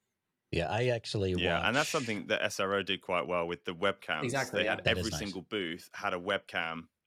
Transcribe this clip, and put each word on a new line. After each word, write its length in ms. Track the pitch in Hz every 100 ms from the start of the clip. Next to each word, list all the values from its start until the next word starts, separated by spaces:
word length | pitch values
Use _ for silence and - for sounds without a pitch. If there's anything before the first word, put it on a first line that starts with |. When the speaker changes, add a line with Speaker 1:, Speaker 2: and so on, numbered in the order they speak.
| _ _ _ _ _
Speaker 1:
Yeah, 160 | 82 82
I 160 | 104 127
actually 460 | 117 - 110 95
Speaker 2:
Yeah, 260 | 90 85 85 104
and 80 | 127
that's 140 | 151
Speaker 1:
watch 20 |
Speaker 2:
something 360 | 160 117 104 95
that 140 | 107
S 180 | 104 -
R 140 | 95
O 80 | 98
did 200 | 92 92
quite 260 | - 87 71
well 200 | 87 85
with 180 | 85 -
the 100 | 85
webcams. 480 | 98 98 - 78
Speaker 3:
Exactly, 380 | 123 131 131 104
Speaker 2:
They 40 | 107
Speaker 3:
yeah. 60 | -
Speaker 2:
had 80 |
Speaker 1:
That 140 | 117 104
is 0 |
Speaker 2:
every 120 | 95
Speaker 1:
nice. 80 | -
Speaker 2:
single 240 | 104 92
booth 460 | 85 107 85 87 -
had 200 | - 101
a 60 | 90
webcam, 680 | 90 98 - 95 82 82 82 _